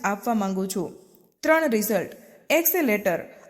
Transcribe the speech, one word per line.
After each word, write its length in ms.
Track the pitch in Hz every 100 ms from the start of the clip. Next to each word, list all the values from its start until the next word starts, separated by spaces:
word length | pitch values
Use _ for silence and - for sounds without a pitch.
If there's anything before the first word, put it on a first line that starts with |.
આપવા 300 | 202 202 220
માંગુ 340 | 226 196 190 190
છું. 260 | 202 156 - - - _ _
ત્રણ 280 | 302 320 320
રિઝલ્ટ. 400 | 226 208 202 147 - - - -
એક્સેલેટર. 720 | 294 339 370 294 208 202 165 - - -